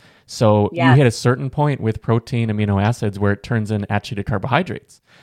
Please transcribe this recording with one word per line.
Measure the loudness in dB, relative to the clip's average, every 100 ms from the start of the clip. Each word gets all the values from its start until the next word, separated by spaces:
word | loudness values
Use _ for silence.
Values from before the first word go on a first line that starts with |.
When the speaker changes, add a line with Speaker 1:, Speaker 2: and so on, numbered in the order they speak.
| _ _ _
Speaker 1:
So | 0 4 4 2
you | 2
Speaker 2:
Yes. | 4 6
Speaker 1:
hit | 4
a |
certain | 2 -2 -2 -4
point | -2 -2 -2
with | -4 -4
protein | -2 -2 -2 -4 -2
amino | -2 0 2
acids | 2 0 -4 -2
where | -2
it | -2
turns | -2 -4 -2
in | -4 -2
actually | -4 -4 -10
to |
carbohydrates. | -4 -4 -2 -2 -2 -8 _ _ _ _